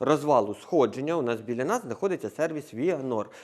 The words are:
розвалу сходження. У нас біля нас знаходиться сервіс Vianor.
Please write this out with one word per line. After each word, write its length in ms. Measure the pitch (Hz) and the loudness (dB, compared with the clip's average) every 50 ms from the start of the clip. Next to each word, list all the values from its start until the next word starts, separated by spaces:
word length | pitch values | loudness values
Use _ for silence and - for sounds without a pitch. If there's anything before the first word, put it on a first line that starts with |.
розвалу 540 | - 127 151 147 143 147 143 123 104 101 104 | 2 2 2 2 4 4 4 4 4 2 -2
сходження. 640 | - - - - 165 131 110 101 127 135 151 170 | -8 -6 0 2 4 4 4 2 -2 -4 -2 -2
У 60 | 170 135 | 0 0
нас 180 | 117 117 110 | 0 -2 -2
біля 240 | 110 110 120 117 127 | -4 -4 -4 -2 0
нас 180 | 160 220 247 226 | 0 -2 -2 -4
знаходиться 480 | 131 113 - - 196 185 - - 107 | -6 -6 -4 -2 -2 -2 -2 -4 -8
сервіс 440 | - - 156 160 160 151 135 - - | -4 -4 -4 -4 -4 -6 -10 -10 -8
Vianor. 500 | 110 135 180 180 147 131 131 123 107 101 - - - | -4 -2 -2 -2 -2 -2 -2 -2 -2 -4 -6 -10 -16